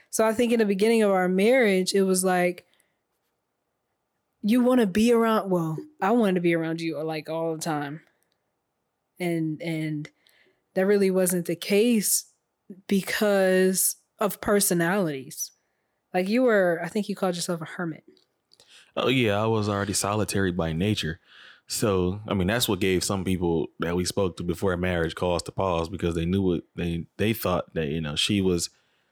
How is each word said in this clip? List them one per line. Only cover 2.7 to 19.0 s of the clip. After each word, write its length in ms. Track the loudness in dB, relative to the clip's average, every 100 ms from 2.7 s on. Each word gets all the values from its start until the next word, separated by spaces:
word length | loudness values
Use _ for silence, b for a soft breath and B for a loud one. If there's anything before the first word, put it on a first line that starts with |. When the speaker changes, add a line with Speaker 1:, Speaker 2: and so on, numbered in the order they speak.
| _ _ _ _ _ _ _ _ _ _ _ _ _ _ _ _ _
Speaker 1:
"You 180 | 0 2
wanna 260 | 4 4 2
be 240 | 2 4
around," 380 | 4 4 2 0
well, 280 | 0 0 -4 -10 -4
I 100 | 0
wanted 240 | 2 2 2
to 60 |
be 140 | 2 0
around 260 | -2 -4
you, 200 | -6 -6
like, 260 | -6 -6 -6
all 260 | -6 -4 -4
the 60 |
time. 400 | -4 -4 -6 -12 _ _ _ _ _ _ _ _ _ _ _ -8
And, 420 | -4 -2 -2 -4
and 480 | -6 -4 -4 -6 -10 b b b b b b
that 120 | -2 2
really 260 | 2 2
wasn't 340 | 2 2 0 -2
the 100 | -6
case 680 | 0 2 4 2 2 -2 -4 _ _ _ _ -14 -2
because 1120 | 0 0 -2 2 2 4 4 2 2 -2 -4 _ -4
of 220 | -4 -4
personalities. 1120 | 0 2 2 0 2 0 -2 -4 -10 -12 -12 _ _ _ _ _ _
Like, 140 | -2 0
you 160 | 2
were, 360 | 4 4 2 0
I 40 | -2
think 180 | -4 -4
you 60 | -2
called 200 | -2 -2
yourself 260 | -4 -6
a 40 | -8
hermit. 380 | -8 -8 -8 _ _ _ _ _ _ b b b
Speaker 2:
Oh, 100 | -4